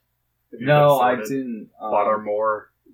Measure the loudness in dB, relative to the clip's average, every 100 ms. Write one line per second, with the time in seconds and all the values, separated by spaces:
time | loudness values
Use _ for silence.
0 | _ _ _ _ _ -8 2 4 6 4
1 | 2 0 -4 -6 -6 -10 -14 _ -4 0
2 | 0 -2 -2 -2 -2 -4 -8 _ _